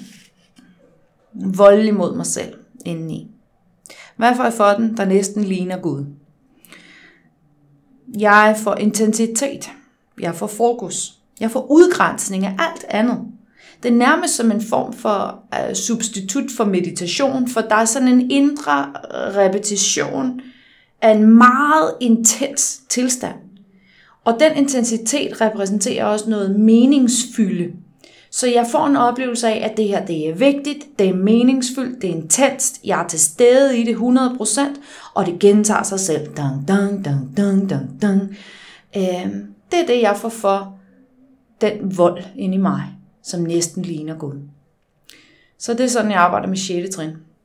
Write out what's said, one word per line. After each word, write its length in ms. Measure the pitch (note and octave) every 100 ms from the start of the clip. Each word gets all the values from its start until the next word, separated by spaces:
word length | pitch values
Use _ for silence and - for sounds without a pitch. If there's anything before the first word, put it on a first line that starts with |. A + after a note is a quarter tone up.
| - - _ _ _ _ _ _ _ _ _ _ _
Voldelig 600 | G#3+ F#3+ F#3 G3+ G3+ A3
mod 220 | G#3 F3 -
mig 100 | E3+
selv 280 | - - - _ - -
indeni. 460 | E3+ D#3+ D#3 - - _ _ _ _ - - - -
Hvad 180 | A3+ B3
får 80 |
jeg 100 | B3
for 160 | A#3 G3+
den, 280 | G3+ A3+ A3
der 80 | F#3+
næsten 380 | F#3+ G3 G#3
ligner 340 | G3+ F#3 F3+ F#3
Gud? 280 | F3 C3+ C#3+ C#3+ _ _ _ _ _ - - - - _ _ _ _ _ _ _ _ _ - G#3
Jeg 360 | G#3 G#3 G#3+ G#3+
får 120 | G#3+ G3
intensitet. 920 | G#3 G3+ A3 A3 A3+ A3+ C#4 C#4 - - _ _ _ -
Jeg 160 | E3+ E3+
får 120 | G#3
fokus. 720 | - A#3 A#3+ F3+ - - - _ -
Jeg 120 | A3+
får 200 | B3+ B3
udgrænsning 720 | D4+ F4+ F4 F3 - - F#3+ G3
af 100 | G3
alt 260 | E4 E4 -
andet. 440 | G3+ A#3+ B3 - - _ _ - _
Det 80 | A#3+
er 40 | A#3
nærmest 400 | B3 D#4+ F4+ -
som 160 | A#3
en 100 | G#3
form 320 | - - -
for, 500 | - A3 G3+ - - -
øh, 220 | - - -
substitut 760 | - A3+ - G3+ F#3+ C#4 - -
for 80 | G#3
meditation, 800 | F#3 F3 - F3 - C#4 C4 B3
for 140 | -
der 140 | A3 G#3+
er 100 | A3+
sådan 220 | C#4 B3+
en 240 | B3 B3
indre 640 | C#4 C#4+ D4 - C#4+ C#4+ - -
repetition 1300 | - - G3 G3 G3 G#3 G3+ - - C#3+ - B3+ B3 - - _ _ _ _
af 100 | A3+
en 160 | G#3+ G#3+ A3+
meget 560 | B3 B3+ D4 D#4 D#4 -
intens 800 | B3 A3+ A3+ - - - - - -
tilstand. 460 | - B3 - F2+ - - - _ _ _ _ _ _
Og 160 | - A#3
den 180 | D#4 D4
intensitet 840 | C#4 C4 A#3 A3+ - C#4+ - -
repræsenterer 640 | A3 G#3+ G3 G3+ G3 - G#3
også 240 | G#3+ G#3+
noget 300 | G#3+ G3 G3
meningsfylde. 1120 | A3 A3+ C4 C#4+ B3 - - - G3+ F3 F3 - - _ - _ _
Så 160 | - B3+
jeg 200 | A#3+ A#3
får 140 | D4+ C#4+
en 100 | C#4
oplevelse 520 | A#3+ B3 B3+ A#3 A#3
af, 220 | A3 -
at 80 | -
det 100 | G#3+
her, 180 | F#3+ F#3+
det 240 | E3 D#3
er 60 | E3
vigtigt, 640 | C4 C#4+ C#4+ C#4+ - -
det 100 | F#3+
er 40 |
meningsfyldt, 880 | F#3 F#3+ A#3 B3 C4 - - B3+ -
det 80 | F#3+
er 60 | D#3+
intenst, 640 | D#3+ - C#4 C#4 - - -
jeg 180 | E3+
er 40 | E3+
til 120 | D#3+
stede 600 | - - A#3+ B3+ C#4 B3
i 40 |
det 120 | A#3 A3+
hundrede 420 | A#3+ B3+ B3+ B3
procent, 420 | G#3+ - C#4+ C#4+ - - -
og 120 | - F#3
det 140 | F3
gentager 440 | G3+ G#3 G#3 G#3
sig 160 | - F#3+
selv. 360 | F#3+ D3+ C#3+ -
Dun, 300 | C#3+ C#3 C#3
dun, 360 | G3 G3 G3+
dun, 320 | E3+ C#3 B2+ -
dun, 300 | G3+ G3 G3
dun, 320 | C#3 C3 -
dun. 340 | G#3 G3 G3 - - - - - _ G3+
Øhm, 560 | F#3 F3+ F#3+ G3+ - - -
det 80 | F4
er 60 | -
det, 140 | B3
jeg 160 | G#3+ G#3
får 120 | A3+
for 480 | - G3+ G3 F#3+ - _ _ _ _ _ _ _ -
den 360 | G#3+ G#3+ G3 F#3
vold 260 | F3 F3+ - -
inde 200 | F#3+ F#3+
i 20 |
mig, 260 | F#3+ - - - _ _
som 180 | - F3
næsten 420 | E3 E3+ E3 -
ligner 340 | F3 D#3 D3+ D#3+
Gud. 160 | D3 C#3 C#3+ - _ _ _ _ _ - _ _ _ _
Så 140 | -
det 80 | A#3
er 60 | B3+
sådan, 240 | A#3+ G#3+
jeg 80 | G3
arbejder 280 | F3 G3+ F#3+
med 100 | F#3+
sjette 340 | - F3 F#3
trin. 200 | F#3 D#3 D#3+ - _